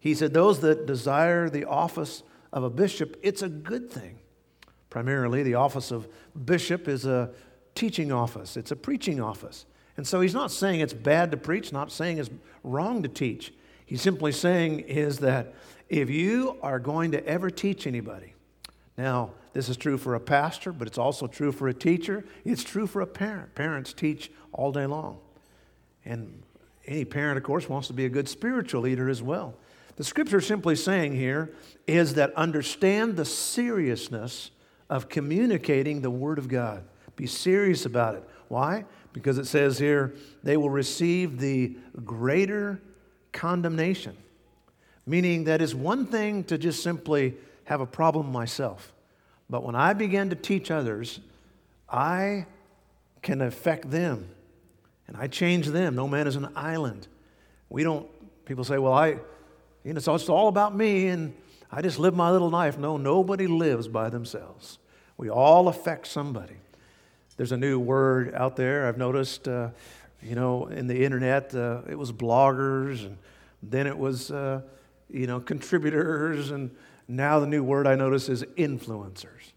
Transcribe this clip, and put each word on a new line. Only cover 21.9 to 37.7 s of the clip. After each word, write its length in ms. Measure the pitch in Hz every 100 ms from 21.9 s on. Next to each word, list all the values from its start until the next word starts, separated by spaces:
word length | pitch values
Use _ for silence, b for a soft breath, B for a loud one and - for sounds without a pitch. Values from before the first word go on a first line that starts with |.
| 170 165 202 202 B
It's 180 | - 240
true 240 | - 196 214
for 160 | 202
a 40 | 185
parent. 480 | - 202 208 -
Parents 380 | - 151 147 131
teach 380 | - 156 151 - B B
all 200 | - 139
day 140 | 139 139
long. 320 | 151 156 - - _ b b b b b b
And 380 | - 117 104 78 - _ _ _ -
any 180 | 147
parent, 320 | 135 147 147 135
of 60 |
course, 260 | 135 139 131
wants 200 | 135 131
to 40 |
be 120 | 127
a 40 | 131
good 200 | 131 139
spiritual 540 | - 233 254 165 131
leader 260 | 123 127 127
as 140 | 127
well. 320 | 117 175 165 120 B B B -
The 80 |
Scripture 340 | 147 - 311 202
is 80 | -
simply 300 | 208 170 156
saying 380 | 190 190 151
here 380 | 131 131 139 160 B B B -
is 280 | 165 160
that 180 | 135 139
understand 840 | - 165 151 135 - 190 202 226 185
the 80 |
seriousness 1300 | 135 - - - 240 220 147 113 - 117 120 - - _ b b b
of 200 | 135 120
communicating 920 | - 143 170 240 185 - 139 139 147
the 80 | 131
Word 280 | 123 139 151
of 100 | 131
God. 360 | 127 120 101 92 _ B -
Be 100 | 123
serious 600 | - 180 190 202